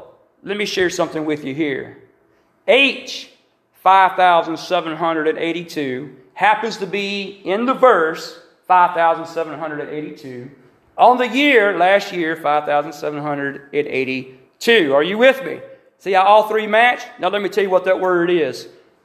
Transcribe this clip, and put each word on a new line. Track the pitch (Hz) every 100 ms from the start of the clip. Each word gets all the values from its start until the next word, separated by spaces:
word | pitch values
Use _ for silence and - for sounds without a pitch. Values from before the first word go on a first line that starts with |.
| - _ _ _
let | - 208
me |
share | 202 - 180
something | 175 160 160 156
with | 147
you | 147
here. | 135 151 131 120 - _ _ _ _ _ _ -
H, | 247 269 - - - - _ _ _ _
five | _ 185 190 185 180
thousand | 180 170 160 156
seven | - 180 165 156
hundred | 170 160 156
and | 156
eighty-two, | 165 170 170 156 135 127 151 - _
happens | - 196 214 226 175
to | 185
be | 202 196 202 190 -
in | 170 196 240
the |
verse | 247 254 190 160 160 - - _ _ -
five | 180 175
thousand | 165 165 160 156
seven | 165 160 147
hundred | 160 147
and | 143
eighty-two. | 151 151 147 135 123 135 - _ _ _ -
On | 202 247
the | 247
year, | 247 294 247 202 175
last | 180 202 196
year, | 180 160 165
five | 147 147
thousand | 147 147 156
seven | 156 151 147
hundred | 147 143 139 139 -
and | 143 147
eighty-two. | 131 127 131 127 - _ - 233 233 151
Are | 139
you | 170 208
with | 262 254
me? | 170 131 - - _ _
See | 180
how | 185
all | 196 214
three | 214 220 214
match? | 214 240 - - -
Now | 175
let | 202
me | 185
tell | 208
you | 196
what | 185
that | 185 185
word | 185 175 175
is. | 175 135 123 - - _ _